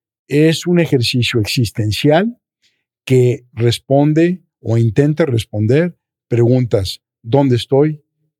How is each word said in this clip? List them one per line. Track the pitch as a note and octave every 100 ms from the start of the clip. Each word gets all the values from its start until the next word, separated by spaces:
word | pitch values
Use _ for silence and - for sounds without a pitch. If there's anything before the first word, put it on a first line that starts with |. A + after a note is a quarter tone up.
| _ _ -
es | C#3+ D#3+ D#3+ F3
un | F3
ejercicio | E3 C#3 A#2 B2+ A#2 A#2+
existencial | G2+ - A#2 - G#2+ G2 D3 D#3 A3 A#3+ _ _ _ _ _ _
que | - B2+ B2 A#2 _
responde | - A#2 A2+ - C#3 D3 D3+ E3+ F#3 _ _
o | - A#2
intenta | A#2 G#2+ D3 D3+
responder | E3 A#2 - G#2+ G#2+ C3+ F3 - _ _ -
preguntas. | A#2 A#2 B2+ B2 G#2+ F#2 - _ _
¿Dónde | A#2 C3+ C#3 A#2+
estoy? | - C3+ D#3 D3+ _ _ _ _